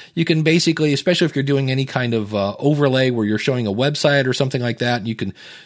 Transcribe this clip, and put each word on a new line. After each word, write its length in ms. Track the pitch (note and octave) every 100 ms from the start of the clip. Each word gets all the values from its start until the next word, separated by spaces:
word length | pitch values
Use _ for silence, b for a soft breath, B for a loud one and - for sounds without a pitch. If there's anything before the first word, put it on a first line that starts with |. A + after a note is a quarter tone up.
| B
you 100 | E3+
can 180 | E3 D#3+
basically, 520 | D#3+ E3 E3+ D#3+ D3+
especially 320 | C#3 F3+ E3+ D#3+
if 100 | C#3
you're 60 |
doing 280 | C#3 C#3 C3
any 140 | C3
kind 300 | C3 B2+ B2
of, 200 | A2+ G2+
uh, 200 | G#2 G2 -
overlay 520 | C#3 D3 C#3 C3 C3
where 160 | A#2 G#2
you're 100 | G#2+
showing 280 | - B2+ G#2+
a 60 |
website 540 | G2+ C#3 D3 - C#3 C3
or 60 |
something 300 | B2 C3+ C3
like 160 | A#2+ A#2
that, 280 | A#2+ A#2+ A2+
you 80 |
can 200 | A2+ G2 - B B